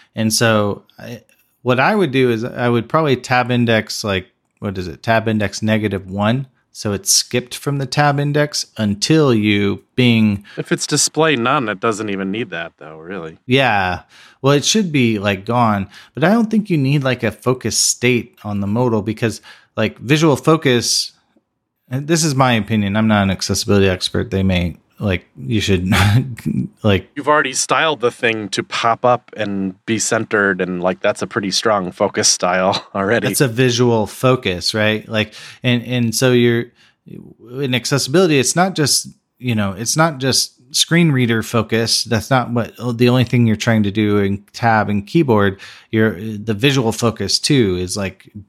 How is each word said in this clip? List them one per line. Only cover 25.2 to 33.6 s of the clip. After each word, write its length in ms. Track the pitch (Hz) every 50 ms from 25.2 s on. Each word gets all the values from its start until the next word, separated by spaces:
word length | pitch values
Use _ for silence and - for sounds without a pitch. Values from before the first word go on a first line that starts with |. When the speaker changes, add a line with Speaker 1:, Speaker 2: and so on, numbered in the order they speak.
| - _ _
Speaker 1:
you 240 | - 135 131 117 104
should, 260 | - 101 98 90 90 92 104 90 98 104 101 131 135 131 113 -
<laughs> 440 | - - - - - - - _
like, 280 | - 107 98 92 - - _
Speaker 2:
You've 140 | 143 123 143
already 240 | 151 151 143 131
styled 480 | 127 - - - 139 135 156 160 147 117
the 100 | 120 120
thing 380 | - - 127 113 110 110 104 95
to 120 | - 120
pop 420 | 101 - - - - 113 113 - -
up 260 | 123 123 113 - - -
and 380 | 107 107 101 98 98 95 95 95 - _
be 140 | - 113 104
centered, 640 | - - 117 110 110 - 113 104 101 98 95 90
and, 200 | 90 90 92 90
like, 180 | 87 92 92 -
that's 200 | - 104 104 -
a 60 | 101
pretty 240 | 95 - 117 101 95
strong 420 | - - - 113 107 101 90 87
focus 360 | - - 104 95 - 104 107 -
style 580 | - - 95 87 92 92 92 98 101 - - -
<laughs> 40 | -
already. 340 | 101 98 101 117 113 98 104
Speaker 1:
That's 140 | 98 -
a 60 | 143 127
visual 580 | 110 120